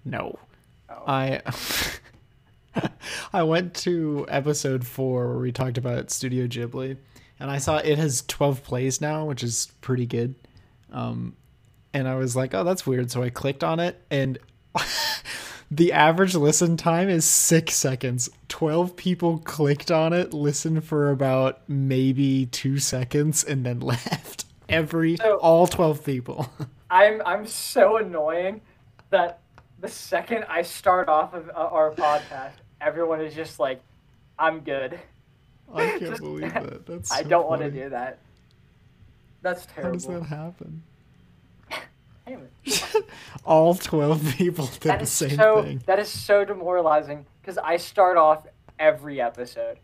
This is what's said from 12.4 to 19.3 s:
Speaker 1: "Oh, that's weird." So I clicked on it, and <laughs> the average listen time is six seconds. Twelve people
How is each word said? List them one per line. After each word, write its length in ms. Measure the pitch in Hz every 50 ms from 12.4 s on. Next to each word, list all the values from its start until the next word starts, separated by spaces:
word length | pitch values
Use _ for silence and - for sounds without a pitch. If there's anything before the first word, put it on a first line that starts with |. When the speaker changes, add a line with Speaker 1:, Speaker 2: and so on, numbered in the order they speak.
| 131 127
Speaker 1:
"Oh, 120 | - 196 185
that's 200 | 175 190 185 -
weird." 280 | 139 127 127 127 120
So 100 | - 123
I 80 | 123 120
clicked 320 | 120 - - 139 139 139
on 160 | 170 165 160 165
it, 240 | 170 180 175 - _ _
and 280 | 143 139 135 135 127 - - _ _ _ _ _ -
<laughs> 960 | - - - - - - - - - - - - - - - - - - _
the 220 | 147 147 170 180
average 420 | 156 151 151 156 165 180 196 185 180
listen 420 | 165 143 151 156 - 180 165 170
time 320 | 156 - 170 165 170 185 196
is 160 | 180 165 156
six 520 | - - - - - 170 160 160 - -
seconds. 520 | - - 139 131 123 - 127 123 127 - - _ _ - -
Twelve 480 | - - 165 156 151 170 180 180 180
people 420 | - - 185 180 170 175 170